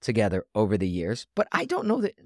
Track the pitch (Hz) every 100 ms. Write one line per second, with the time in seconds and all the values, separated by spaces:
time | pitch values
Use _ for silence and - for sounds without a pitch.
0 | - 110 101 92 - 104 107 101 92 90
1 | 85 120 - - - - 262 359 208 240
2 | 202 -